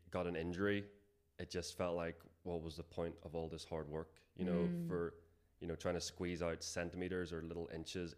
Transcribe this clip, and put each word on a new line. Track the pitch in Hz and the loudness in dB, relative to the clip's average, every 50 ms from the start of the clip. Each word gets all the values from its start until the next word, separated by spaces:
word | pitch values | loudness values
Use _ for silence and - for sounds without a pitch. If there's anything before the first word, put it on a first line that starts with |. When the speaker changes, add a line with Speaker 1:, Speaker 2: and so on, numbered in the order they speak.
| - - | -10 -4
Speaker 1:
got | - 90 87 87 | 0 0 2 2
an | 87 | 2
injury, | 80 82 87 87 87 101 104 104 101 101 - - - - - _ _ _ _ _ - | 2 0 0 2 4 4 4 4 4 2 -2 -8 -18 -20 -20 _ _ _ _ _ -8
it | 85 - | -6 -2
just | - 90 85 - - - | -2 -2 -2 -2 0 0
felt | 95 87 85 | 2 2 2
like, | 85 85 85 82 - - - - - - | 2 2 0 -2 -4 -10 -20 -20 -8 -4
what | 90 85 85 | -2 0 0
was | 80 82 78 | 0 -2 -4
the | - 82 | -6 -8
point | - - - 85 85 80 - - | -6 -2 0 0 0 -2 -4 -8
of | 82 76 | -4 -2
all | 82 82 80 | -2 -2 -2
this | 82 80 - | -4 -6 -6
hard | - 82 80 76 73 | -4 -2 -2 -2 -2
work? | 76 78 82 - - - - _ _ | -2 -4 -4 -4 -10 -18 -20 _ _
You | - 92 | 0 2
know, | 90 90 87 87 87 | 4 6 6 6 4
Speaker 2:
Mm. | 175 - - 170 | 4 2 0 0
Speaker 1:
for, | 90 87 85 82 - - - - - - - _ _ - | 2 2 2 0 -2 -6 -14 -20 -20 -20 -20 _ _ -6
you | - 85 | -4 -4
know, | 82 | -2
trying | 78 - 92 87 | 0 2 2 2
to | 85 | 2
squeeze | 78 - - - 92 87 90 85 | 0 -2 -2 -2 0 0 2 2
out | 87 85 82 78 | 2 2 0 0
centimeters | - - - 90 87 85 85 90 92 90 92 90 90 82 | -2 -4 -2 0 0 0 0 -2 0 0 0 0 0 0
or | 87 82 | -2 -4
little | 80 82 82 85 85 - - | -4 -4 -4 -4 -4 -4 -4
inches | 82 80 - - 92 87 85 78 | -6 -4 -4 -2 -2 -2 -4 -4